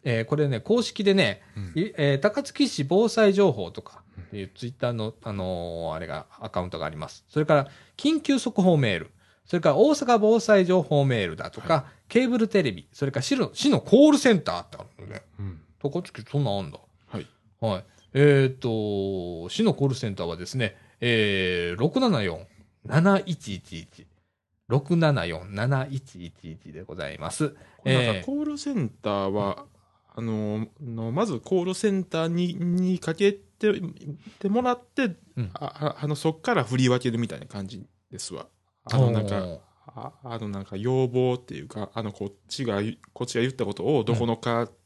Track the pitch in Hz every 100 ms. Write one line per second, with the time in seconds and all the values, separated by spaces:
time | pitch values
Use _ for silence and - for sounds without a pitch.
0 | - 113 113 147 147 139 - 233 233 -
1 | 202 196 127 95 - - 95 85 208 -
2 | 143 139 202 240 277 - 277 - 139 180
3 | 226 233 214 196 196 113 87 98 - -
4 | _ - 87 104 95 - 120 135 123 117
5 | 110 - - 101 92 90 87 82 82 78
6 | 82 78 - - 104 - 90 80 80 78
7 | 78 - _ - 151 151 135 - - -
8 | 285 320 302 269 - 220 185 160 123 90
9 | - _ _ _ _ 170 165 160 262 294
10 | 247 240 214 226 220 202 180 185 160 147
11 | 139 120 92 80 - - 165 160 - _
12 | _ 233 254 240 220 202 151 90 - -
13 | 139 - - 269 165 - 294 190 - 226
14 | 302 285 269 202 - 87 - - - -
15 | - 104 _ - 98 82 _ _ 143 139
16 | - - 110 143 127 98 92 - _ _
17 | _ 110 - _ _ _ 113 95 - _
18 | _ 135 147 143 135 131 123 110 107 101
19 | 98 95 87 82 87 - 220 147 139 120
20 | 113 95 85 85 90 131 110 - - _
21 | 120 113 107 98 92 90 87 90 127 254
22 | 254 151 98 82 85 _ _ _ - 147
23 | 180 196 190 165 - 92 - 82 82 -
24 | - _ _ _ _ _ _ 131 143 170
25 | 160 135 85 80 90 101 120 139 131 135
26 | - 90 85 _ 82 80 - 78 90 80
27 | 71 78 78 - 151 - - _ 131 131
28 | 123 98 90 285 302 294 294 262 120 -
29 | 107 101 98 101 101 - 285 _ _ _
30 | _ - 113 107 107 107 110 _ 143 113
31 | 113 135 220 127 - 185 175 185 214 196
32 | 185 165 165 170 175 170 175 175 185 180
33 | - 160 202 202 _ _ 214 208 175 -
34 | 147 143 - - 196 214 247 247 - -
35 | 247 170 _ - 107 90 143 - 151 -
36 | 147 147 160 160 - 220 110 127 127 123
37 | 127 117 117 - - 101 95 98 - _
38 | _ 98 - - - _ _ _ - 120
39 | 127 110 101 101 92 80 _ _ - 131
40 | 113 _ 131 117 107 101 98 95 113 131
41 | 131 123 127 123 - - - 110 101 -
42 | 107 101 101 - _ - 123 101 107 120
43 | _ - 123 120 123 131 104 104 117 123
44 | 107 117 117 113 120 117 117 _